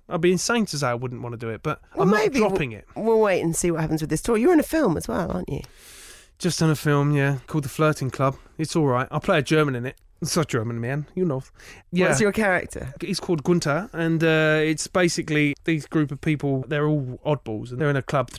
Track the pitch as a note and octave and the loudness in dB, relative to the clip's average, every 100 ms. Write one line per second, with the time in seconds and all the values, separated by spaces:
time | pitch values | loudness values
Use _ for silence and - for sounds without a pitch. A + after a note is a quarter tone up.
0 | - F3 F3 F3+ - A#3 G3+ D3 C3 A#2+ | -8 0 2 2 2 0 0 -2 -2 -2
1 | B2+ A#2+ A#2+ A2+ A2+ G#2+ D#3 - _ - | -6 -8 -10 -8 -8 -6 -6 -8 _ 0
2 | G3 G#3+ E4+ C4 G#3 F#3+ C3+ G#2 - - | 4 4 2 2 2 0 -4 -8 -14 -4
3 | A3 A3 G#3 F3+ E3 D#3+ F3 D#3+ D#3 D#3 | 2 4 4 2 0 0 0 0 0 -2
4 | D#3 D#3 - A3 C#4+ D#4+ - D#4+ A#3+ D3+ | -2 -2 0 2 6 4 4 2 2 0
5 | E3 A#3+ E3 F3+ F3+ C#3 - - - - | -2 -4 -4 -6 -6 -8 -10 -20 -20 -20
6 | - - - - F3+ - D#3+ D3 D3+ C#3+ | -20 -20 -20 -6 -4 2 2 2 2 2
7 | C#3+ D3 C#3 C3+ - D#3 C3+ - D#3 D3 | 2 2 2 -2 -4 -6 -4 0 0 0
8 | C3 - C3+ C3 - - D#3 E3+ C#3+ B2 | -4 0 -2 -2 -14 -8 -4 0 2 2
9 | C3+ D3 - E3+ B2+ D#3 D3+ B2 B2+ - | 0 -4 2 2 4 2 2 0 -8 -12
10 | - - D#3 F3 D3 A#2 A2+ A#2 A#2 C#3+ | -20 -10 -2 -2 0 -2 -2 -4 -4 -4
11 | C#3+ F#3 F3+ C3 - - - - - F3 | -6 -2 -2 -2 -8 -20 -20 -20 -4 0
12 | E3+ C#3 G3+ G#3 G#3 F3+ - - C3 - | 2 4 2 2 2 0 -2 -10 -12 -10
13 | - F#3 - D#3+ E3+ F3 D#3 D3+ G3 D#3+ | -6 -6 -2 -2 2 2 2 -2 -4 -4
14 | E3 E3 E3 D#3 D#3 D#3 D#3 D#3 - F#3+ | 0 2 2 4 4 2 2 -2 -2 2
15 | F3+ - D#3 D3+ D3 C#3 - D#3+ - D#3+ | 2 0 -2 0 0 -2 -2 -2 0 -2
16 | D3 C#3+ E3 D3 C#3+ C3+ B2 D3 D3+ D3+ | -2 -2 -2 0 0 -2 -2 0 2 0
17 | B2+ B2 D3+ C#3+ A#2 G#2+ A#2 B2 D3 C#3 | -2 -6 -2 -2 -2 -8 -6 -2 0 0
18 | - C#3 A#2+ | 0 -2 -2